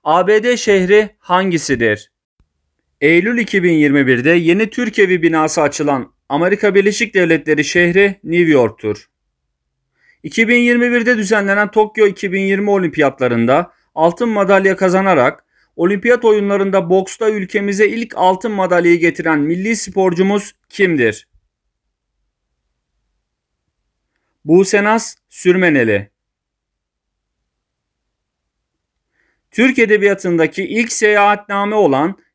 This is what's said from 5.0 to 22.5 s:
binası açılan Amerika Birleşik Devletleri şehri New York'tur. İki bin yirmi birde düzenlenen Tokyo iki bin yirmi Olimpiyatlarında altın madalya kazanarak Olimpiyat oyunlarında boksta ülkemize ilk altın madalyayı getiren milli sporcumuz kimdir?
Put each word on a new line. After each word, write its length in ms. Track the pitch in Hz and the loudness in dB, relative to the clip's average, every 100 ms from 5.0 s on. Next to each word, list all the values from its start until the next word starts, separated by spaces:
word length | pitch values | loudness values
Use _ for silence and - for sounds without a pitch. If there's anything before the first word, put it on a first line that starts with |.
| 196 180 | 0 2
binası 400 | 165 160 156 - | 0 0 -2 0
açılan 520 | 147 - 147 135 117 _ - | -2 -2 -2 -4 -6 _ -6
Amerika 460 | 139 175 202 214 | -2 -2 0 0
Birleşik 400 | 190 196 202 220 | 2 0 -2 -4
Devletleri 500 | 196 175 160 156 151 | 0 0 0 0 -2
şehri 560 | 165 175 175 175 202 196 | 0 0 2 2 0 -2
New 260 | - 165 170 | -4 0 2
York'tur. 600 | 147 113 107 110 101 - _ _ _ _ _ _ _ _ _ _ _ | 2 2 -2 -8 -8 -10 _ _ _ _ _ _ _ _ _ _ _
İki 260 | 156 180 226 | -8 -4 0
bin 80 | 240 | 0
yirmi 360 | 240 240 240 | 0 0 0
birde 240 | 240 226 240 | -2 0 -2
düzenlenen 540 | 196 214 196 202 208 | 0 -2 0 -2 -2
Tokyo 360 | 214 214 214 208 | 0 -2 2 0
iki 260 | 196 202 | 0 -6
bin 80 | 190 | -4
yirmi 300 | 196 196 208 | -2 -2 0
Olimpiyatlarında 1040 | 202 175 147 143 - 127 117 117 139 175 _ _ | -2 -2 0 -2 0 -2 0 0 0 -2 _ _
altın 340 | - 165 170 240 | -2 -2 0 -2
madalya 480 | 214 190 196 190 185 | 0 2 2 2 0
kazanarak 680 | 190 185 196 170 123 - _ _ _ - | 0 0 2 2 0 -2 _ _ _ -4
Olimpiyat 480 | 175 202 233 240 | -2 0 0 2
oyunlarında 680 | 233 214 202 202 196 190 170 | 2 2 0 -2 0 -2 0
boksta 400 | 185 190 - 220 | 0 -2 -4 -4
ülkemize 580 | 214 185 208 202 196 214 | -2 -4 -4 -4 0 0
ilk 280 | 226 226 - | -2 -8 -2
altın 360 | 180 190 226 | 0 0 -2
madalyayı 460 | 208 185 175 175 175 | -4 -2 0 2 2
getiren 420 | 170 165 165 156 | 0 -2 -2 -2
milli 360 | 147 175 196 233 | -2 -4 -4 -6
sporcumuz 800 | - 196 185 170 190 202 202 - _ | -6 -2 -2 0 0 -2 -6 -16 _
kimdir? 600 | - 190 156 117 107 - _ _ _ _ _ _ _ _ _ _ _ _ | -2 0 2 0 -2 -10 _ _ _ _ _ _ _ _ _ _ _ _